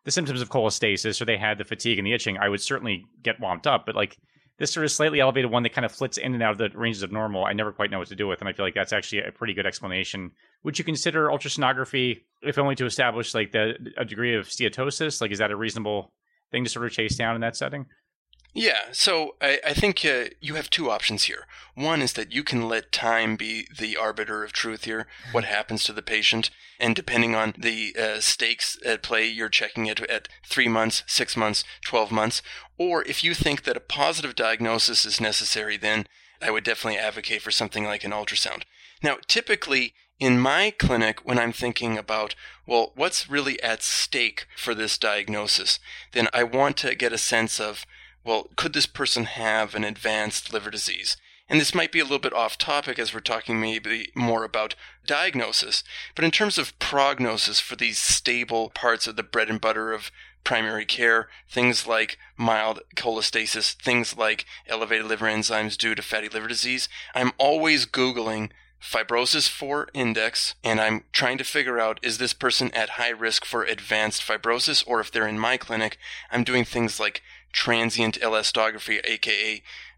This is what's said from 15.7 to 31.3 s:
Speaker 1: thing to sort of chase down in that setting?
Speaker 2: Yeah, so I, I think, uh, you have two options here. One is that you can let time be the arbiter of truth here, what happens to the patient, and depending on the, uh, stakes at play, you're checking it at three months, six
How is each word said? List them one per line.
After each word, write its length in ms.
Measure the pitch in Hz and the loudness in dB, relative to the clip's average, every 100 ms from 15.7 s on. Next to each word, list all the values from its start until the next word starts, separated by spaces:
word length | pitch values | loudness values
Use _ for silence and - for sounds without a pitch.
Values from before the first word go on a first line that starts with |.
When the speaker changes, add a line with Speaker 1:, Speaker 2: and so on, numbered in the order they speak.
| 110 107 104 92 _ _ _ - | -2 -2 -2 -4 _ _ _ -6
Speaker 1:
thing 120 | 123 | -4
to 60 | 120 | -2
sort 140 | 117 | -4
of 80 | 117 | -4
chase 240 | - 107 - | -2 -2 0
down 180 | 113 | -2
in 60 | 117 | 0
that 160 | 117 - | -4 -4
setting? 300 | 131 143 131 _ _ _ _ _ _ | -6 -6 -12 _ _ _ _ _ _
Speaker 2:
Yeah, 280 | - 226 110 113 | 0 2 2 -2
so 460 | - 202 165 151 - | 0 2 2 -2 0
I, 200 | 139 139 | 2 2
I 100 | 151 | 0
think, 300 | 147 202 175 | 2 2 2
uh, 200 | 156 127 120 - | 2 2 -2 -8
you 160 | 147 156 | -8 -6
have 120 | - | -2
two 220 | - 139 | 0 0
options 320 | 104 - 104 | 0 0 0
here. 240 | - - - - - - | 0 -2 -14 -20 -16 -4
One 260 | 151 160 | 0 2
is 120 | 127 | 0
that 180 | - 98 | -2 -4
you 100 | 120 | -4
can 260 | 147 123 113 | -2 -2 0
let 220 | 113 - | -2 -2
time 460 | - 117 113 110 110 | -2 2 2 2 -2
be 320 | 110 113 - - | -4 -6 -8 -8
the 180 | 107 107 | -4 -2
arbiter 460 | 110 107 107 107 | -2 -2 -6 -6
of 100 | 104 | -6
truth 320 | - 117 110 | -4 -4 -6
here, 220 | 113 110 110 - 123 | -6 -6 -8 -14 -2
what 140 | 117 | 0
happens 400 | 113 104 - 110 | 2 0 0 -2
to 80 | - | -2
the 100 | 107 | -2
patient, 480 | - 110 107 113 - - - - | -2 2 4 2 -2 -6 -14 0
and 160 | 120 113 | 2 2
depending 400 | - 120 117 110 | 2 2 4 2
on 180 | 110 - | 0 0
the, 380 | 117 110 107 - | -2 -2 -4 -2
uh, 220 | 110 107 | -2 0
stakes 560 | - - 117 117 - - | 0 2 0 0 -4 -4
at 200 | 123 110 | -2 -2
play, 240 | - 113 113 | 2 2 2
you're 200 | 113 110 | -2 0
checking 380 | - 107 - 107 | 0 0 -2 -2
it 140 | 107 | -2
at 260 | 113 113 - - | -2 -4 -6 -16
three 220 | - - 120 | -4 2 4
months, 380 | 113 110 - - | 4 2 0 0
six 300 | - 123 | 0 0